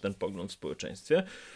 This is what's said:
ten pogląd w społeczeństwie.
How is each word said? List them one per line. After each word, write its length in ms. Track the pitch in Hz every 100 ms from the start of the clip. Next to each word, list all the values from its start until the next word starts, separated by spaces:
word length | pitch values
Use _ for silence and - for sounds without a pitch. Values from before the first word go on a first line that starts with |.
| 101
ten 80 |
pogląd 360 | 98 95 95 95
w 40 |
społeczeństwie. 720 | - 76 - - - - 165 185 - -